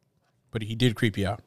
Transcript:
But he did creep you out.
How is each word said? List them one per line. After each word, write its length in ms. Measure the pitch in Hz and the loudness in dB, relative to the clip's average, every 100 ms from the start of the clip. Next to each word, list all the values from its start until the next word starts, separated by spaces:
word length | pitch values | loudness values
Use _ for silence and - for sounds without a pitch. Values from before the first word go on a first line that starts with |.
| _ _ _ _ _ | _ _ _ _ _
But 120 | 117 | -8
he 120 | 107 | -6
did 200 | 113 127 | 0 2
creep 220 | 107 113 98 | 2 0 0
you 80 | 98 | -2
out. 140 | 104 | -2